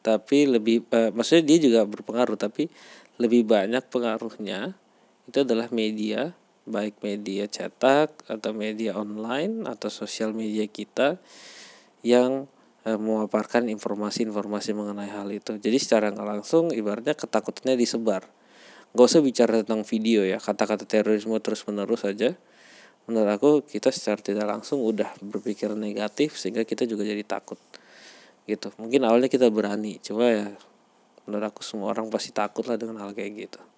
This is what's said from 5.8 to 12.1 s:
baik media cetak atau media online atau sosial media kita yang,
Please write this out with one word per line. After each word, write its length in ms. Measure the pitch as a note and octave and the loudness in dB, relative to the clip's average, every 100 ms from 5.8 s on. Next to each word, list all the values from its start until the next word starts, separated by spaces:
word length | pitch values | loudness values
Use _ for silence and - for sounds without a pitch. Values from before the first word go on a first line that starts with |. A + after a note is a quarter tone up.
| A2 A2 G#2+ G#2+ C#3+ F3 _ _ - | 0 -2 -4 -2 -4 -8 _ _ -8
baik 360 | G#2+ G#2+ G#2 | -4 -4 -6
media 480 | G#2+ G#2 G#2 G2 G2+ | -6 -6 -6 -6 -6
cetak 640 | - F2+ _ C3 C#3 D3+ - - | -6 -12 _ 2 4 2 -2 -10
atau 200 | A2+ G#2+ | -6 -6
media 400 | G#2+ G#2+ G#2+ A2+ | -4 -6 -4 -4
online 720 | G2 G#2 G#2 A2+ B2+ F3+ A3+ A3 | -4 -6 -8 -6 -4 -4 -4 -8
atau 240 | A#2 A2 | -8 -8
sosial 400 | - G#2+ - A2 | -8 -10 -4 -4
media 360 | A2 A2 G#2+ G#2+ | -4 -4 -2 -4
kita 480 | - G#2 - C3+ F3+ _ - - - - - _ _ | -6 -10 0 0 0 _ -20 -20 -20 -20 -20 _ _
yang, 400 | A#2 | 2